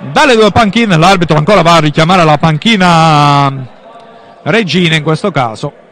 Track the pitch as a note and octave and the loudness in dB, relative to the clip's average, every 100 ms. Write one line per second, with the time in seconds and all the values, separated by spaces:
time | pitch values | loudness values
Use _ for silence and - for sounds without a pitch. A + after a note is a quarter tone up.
0 | - - D4+ A#3 G#3+ A#3+ A3 A3+ A#3 E3 | -4 -2 2 2 2 2 0 0 0 2
1 | E3 G3 F3 D#3 D3+ G#3 E3 E3+ D3+ C#3+ | 2 2 0 -2 2 2 2 2 0 -2
2 | D#3+ F#3 D#3+ D3 E3 D#3 A3 A3 F3+ E3 | 0 2 2 2 0 -2 -2 0 2 2
3 | D#3+ D3+ D3 C#3+ C#3 C3+ B2+ - - - | 2 2 2 2 0 -4 -14 -18 -20 -20
4 | - - - - C#3 G3+ G3 D3+ F3 D#3+ | -20 -20 -20 -16 -4 -4 -2 -2 0 -2
5 | D3 D#3 G#3 D3+ A#2+ A2 D3 - - | -2 -4 -4 -4 -4 -6 -12 -14 -20